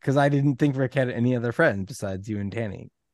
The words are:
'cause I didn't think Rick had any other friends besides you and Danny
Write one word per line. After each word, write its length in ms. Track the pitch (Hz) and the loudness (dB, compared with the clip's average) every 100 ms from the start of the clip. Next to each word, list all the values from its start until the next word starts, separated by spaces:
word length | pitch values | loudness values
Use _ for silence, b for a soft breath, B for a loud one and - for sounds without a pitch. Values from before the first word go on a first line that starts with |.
'cause 140 | - 139 | 0 4
I 120 | 143 | 4
didn't 280 | 143 139 131 | 4 2 2
think 200 | 147 131 | 0 2
Rick 180 | 131 | 0
had 140 | - 127 | 0 -2
any 280 | 117 120 123 | 0 2 2
other 160 | 120 | 0
friends 340 | 113 165 101 95 | 2 2 2 -4
besides 420 | 127 104 95 101 | -8 -8 -6 -6
you 120 | 104 | -6
and 100 | 101 | -6
Danny 400 | 104 110 92 - _ _ | -6 -6 -8 -14 _ _